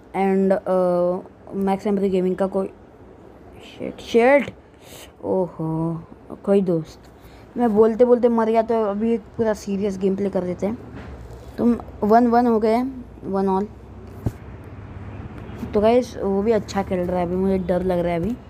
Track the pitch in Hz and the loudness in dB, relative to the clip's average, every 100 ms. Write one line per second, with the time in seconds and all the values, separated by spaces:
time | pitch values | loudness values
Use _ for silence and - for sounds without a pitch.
0 | - 180 196 190 190 185 - 185 180 175 | -10 -2 2 4 4 2 2 2 2 2
1 | 175 180 - - - 196 196 196 220 202 | 2 0 -6 -20 -12 -4 -2 0 0 0
2 | 196 185 185 180 190 196 190 - - - | 2 2 0 0 -2 -2 -4 -10 -20 -20
3 | - - - - - - - - - - | -20 -20 -20 -20 -20 -20 -20 -14 -12 -12
4 | - 233 240 277 - - - - - - | 0 4 6 4 2 -8 -20 -20 -20 -20
5 | - - - 190 170 - 160 160 165 165 | -20 -12 -4 -2 -2 -4 -6 -2 -4 -6
6 | - - - - - 202 185 165 156 - | -10 -20 -18 -10 2 2 4 0 -2 -14
7 | - - - - - 233 240 208 220 220 | -20 -20 -20 -20 -14 -2 2 4 4 6
8 | 247 247 240 226 220 226 226 226 214 202 | 4 6 4 2 2 2 2 0 0 0
9 | 226 233 - - 220 208 - 196 208 190 | 0 0 -4 -4 -2 -2 -4 -2 -2 0
10 | 196 190 202 190 180 180 190 233 - - | 0 0 0 -2 -4 -4 -4 -6 -10 -16
11 | - - - - - - 226 226 - - | -14 -16 -16 -18 -16 -2 0 0 -4 -4
12 | 208 226 247 233 247 220 220 226 254 262 | 4 6 6 4 4 2 2 0 -2 -8
13 | 233 - - 196 196 190 208 - - - | -16 -14 -6 -2 0 0 -2 -10 -20 -18
14 | - - - - - - - - - - | -18 -8 -8 -8 -14 -18 -16 -16 -16 -16
15 | - - - - - - - 214 214 247 | -14 -14 -14 -14 -14 -12 -2 2 4 4
16 | 233 - 196 196 208 214 208 196 190 185 | 2 -4 -2 0 2 0 0 -4 -2 -2
17 | 180 180 175 185 190 190 180 180 185 175 | -2 -2 -2 0 0 0 0 0 0 0
18 | 170 170 180 247 | 0 -2 -2 -6